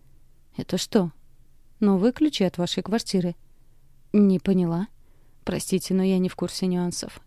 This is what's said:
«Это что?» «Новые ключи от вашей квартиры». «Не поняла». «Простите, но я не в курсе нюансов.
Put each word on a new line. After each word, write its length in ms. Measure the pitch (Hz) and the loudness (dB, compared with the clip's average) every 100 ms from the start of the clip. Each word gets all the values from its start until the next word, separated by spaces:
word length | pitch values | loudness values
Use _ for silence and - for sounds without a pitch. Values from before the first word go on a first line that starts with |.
| - - - - - - | -20 -20 -20 -20 -16 -12
«Это 180 | - 185 | -6 -4
что?» 360 | - 220 170 - - - - - - - | 0 0 0 -6 -20 -20 -20 -20 -14 0
«Новые 320 | 208 190 220 | 2 4 2
ключи 320 | 247 302 - | 2 0 2
от 140 | 185 - | -2 0
вашей 240 | 175 - | -4 -4
квартиры». 540 | 185 226 - 190 175 170 - - - - - - - | -4 -4 -2 -2 -2 -6 -16 -20 -20 -20 -20 -20 -2
«Не 260 | 208 202 185 | 4 4 4
поняла». 500 | - 185 170 170 208 - - - - - | 2 2 2 -2 -6 -12 -20 -20 -20 -14
«Простите, 500 | - 175 - 185 - | -6 -6 -2 -4 0
но 80 | 190 | 0
я 160 | 190 185 | 2 2
не 100 | 185 | 0
в 80 | - | -4
курсе 300 | 180 - 185 | -6 -4 -2
нюансов. 540 | 180 175 - - - | -2 -2 -6 -10 -14